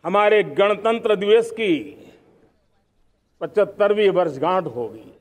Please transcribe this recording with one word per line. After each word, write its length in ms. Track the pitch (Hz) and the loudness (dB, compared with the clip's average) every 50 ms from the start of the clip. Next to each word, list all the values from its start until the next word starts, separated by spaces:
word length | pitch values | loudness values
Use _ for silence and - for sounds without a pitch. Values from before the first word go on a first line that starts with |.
| _ | _
हमारे 380 | 165 185 202 208 208 220 214 190 | 0 0 2 4 4 4 2 2
गणतंत्र 680 | 160 143 - 196 202 208 202 202 226 233 233 233 226 214 | 0 0 0 2 2 2 0 0 -2 -2 -2 0 -2 0
दिवस 360 | 185 202 202 214 233 226 226 | 0 2 2 2 2 2 -2
की 220 | - - 226 202 170 139 107 - - - - - _ _ _ _ _ _ _ _ _ _ _ _ _ _ _ _ _ _ _ _ _ _ _ _ _ _ | -6 -6 -2 -2 -2 -2 -2 -10 -18 -20 -20 -20 _ _ _ _ _ _ _ _ _ _ _ _ _ _ _ _ _ _ _ _ _ _ _ _ _ _
पचहत्तरवीं 680 | 175 160 - 208 202 202 - - 208 202 208 208 214 196 | -12 -4 0 0 0 0 0 -2 0 0 2 2 2 2
वर्षगांठ 560 | 175 175 180 170 139 135 139 170 185 190 175 | 2 2 0 -2 -2 -4 -2 0 0 -2 -2
होगी। 460 | 151 117 123 120 107 104 113 104 90 - _ | -4 -8 -8 -8 -8 -10 -16 -20 -20 -20 _